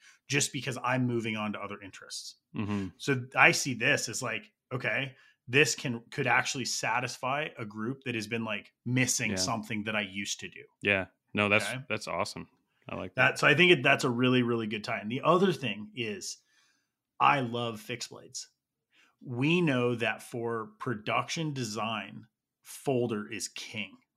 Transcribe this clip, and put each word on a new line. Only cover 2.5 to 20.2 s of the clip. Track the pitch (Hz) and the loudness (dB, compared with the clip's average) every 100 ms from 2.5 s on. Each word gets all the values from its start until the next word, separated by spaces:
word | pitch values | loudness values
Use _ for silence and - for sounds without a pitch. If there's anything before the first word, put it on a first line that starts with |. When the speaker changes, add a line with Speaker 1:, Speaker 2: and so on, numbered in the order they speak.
| - | -6
Speaker 2:
Mm-hmm. | 104 104 95 - | -2 -2 -4 -6
Speaker 1:
So | - 135 120 127 | -2 -2 -2 4
I | 147 | 4
see | 170 147 | 4 -2
this | 110 127 135 - | -2 0 0 0
as, | 104 | -6
like, | 123 110 - _ _ | -6 -6 -10 _ _
okay, | 123 120 117 135 - _ _ - | -6 -4 -4 -6 -12 _ _ 0
this | 127 151 - | 4 4 2
can, | 143 117 - | -4 -6 -6
could | - 127 | -4 2
actually | 127 127 139 113 | 2 2 -4 -4
satisfy | - 131 117 127 - 127 139 156 - | -4 -2 -2 -2 -6 -4 -2 -4 -8
a | 110 | -10
group | 107 110 135 131 | -6 -6 -6 -4
that | 113 | -4
has | 104 | -4
been, | 117 | -4
like, | 113 104 - _ - | -4 -6 -10 _ -2
missing | 127 127 - 113 | 2 2 2 0
Speaker 2:
Yeah. | 95 | 0
Speaker 1:
something | 92 113 107 107 | 0 -2 -2 -4
that | 101 107 | -2 -2
I | |
used | 101 98 101 - | -2 -6 -6 -8
to | 92 | -10
do. | - - _ | -16 -20 _
Speaker 2:
Yeah. | 101 98 90 _ _ | 2 2 0 _ _
No, | 107 104 | 0 4
that's, | 104 101 | 4 2
Speaker 1:
Okay? | 127 135 | -4 -4
Speaker 2:
that's | 107 - | -6 -4
awesome. | 87 104 - 85 _ _ _ - | -2 -2 -4 -12 _ _ _ -12
I | 95 | -10
like | 92 - | -8 2
Speaker 1:
That, | 127 | 2
Speaker 2:
that. | 131 | 4
Speaker 1:
so | 147 | 4
I | 147 | 6
think | 180 | 8
it, | 165 | 8
that's | 135 135 | 6 4
a | 135 | 2
really, | 120 127 127 | 2 4 6
really | 120 117 110 | 4 0 -2
good | 107 | -4
tie. | 104 110 | -6 -6
And | 104 | -4
the | 127 | -2
other | 147 185 202 | 4 6 6
thing | 151 127 101 107 - | 2 -2 -6 -8 -6
is | 113 98 - - _ _ _ _ _ _ _ _ | -6 -6 -8 -12 _ _ _ _ _ _ _ _
I | 135 143 | 4 4
love | 123 120 117 110 | 2 -2 -4 -6
fixed | - 117 - | -10 -10 -10
blades. | - - - - _ _ _ _ _ _ _ | -14 -14 -14 -14 _ _ _ _ _ _ _
We | 156 120 143 175 | -10 0 2 4
know | 170 127 123 120 | 4 4 2 2
that | 113 107 | 0 -2